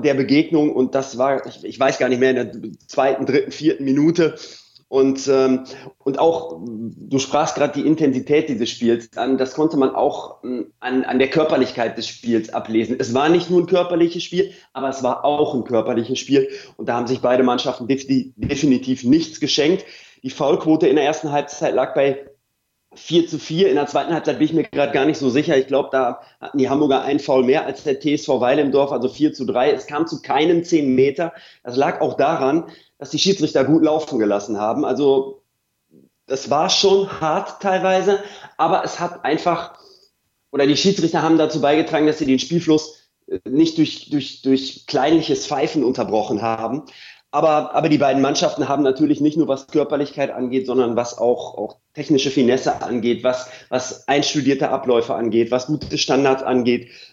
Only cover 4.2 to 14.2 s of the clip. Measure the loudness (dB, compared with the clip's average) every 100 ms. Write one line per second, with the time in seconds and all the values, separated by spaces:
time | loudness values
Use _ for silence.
4.2 | 0 -2 -18 -20 _ _ _ 2 2 2
5.2 | 2 4 4 2 -2 -18 -20 _ -4 2
6.2 | 2 2 -6 -12 -12 -10 -10 -12 -4 -4
7.2 | 0 -2 -2 -2 -2 0 0 2 2 0
8.2 | 2 0 2 -4 -4 0 0 0 -2 -6
9.2 | -2 0 -2 0 0 2 0 2 -2 -2
10.2 | -12 -14 -10 -8 -10 _ -4 -2 -2 0
11.2 | 2 2 2 2 0 -2 -4 -4 -12 -10
12.2 | -2 -2 0 -8 -2 -2 -2 -4 -2 0
13.2 | 2 2 4 0 2 0 2 2 0 0